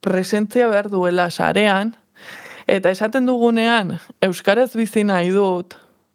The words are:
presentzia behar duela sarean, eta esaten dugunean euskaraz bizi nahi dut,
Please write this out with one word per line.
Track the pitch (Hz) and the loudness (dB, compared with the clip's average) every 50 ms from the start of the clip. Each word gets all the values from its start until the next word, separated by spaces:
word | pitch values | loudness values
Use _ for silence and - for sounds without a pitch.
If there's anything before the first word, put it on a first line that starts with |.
| - | -4
presentzia | 196 185 185 185 185 - 208 214 202 - 247 247 233 | -2 -2 -2 -2 -2 -2 -2 -2 0 0 0 2 2
behar | 214 202 208 208 | 2 0 -2 0
duela | 202 190 180 180 175 180 180 175 | -2 0 0 0 2 0 0 -2
sarean, | - - 175 165 160 190 208 208 196 190 202 226 233 - _ _ _ - - - - - - - - - - - | -2 -2 0 0 2 2 2 2 2 0 -2 -4 -6 -10 _ _ _ -20 -20 -20 -20 -20 -20 -20 -20 -10 -2 0
eta | - 190 185 185 | 0 2 2 0
esaten | 190 185 214 220 220 269 254 247 | 0 0 -2 -2 -2 0 0 0
dugunean | 254 240 233 233 233 226 226 226 233 226 202 170 - 170 - - - _ - | 0 2 2 2 2 2 2 2 0 0 -2 -2 -6 -10 -12 -16 -6 _ -2
euskaraz | 190 180 - - - 196 226 254 247 - | -2 -2 -2 0 0 2 2 2 0 0
bizi | 226 226 208 - 220 208 208 | -4 -4 0 0 0 0 2
nahi | 196 180 175 180 | 2 0 0 2
dut, | 185 196 202 190 185 175 175 - - - _ _ _ _ _ _ _ | 2 2 2 2 0 -2 -4 -8 -14 -20 _ _ _ _ _ _ _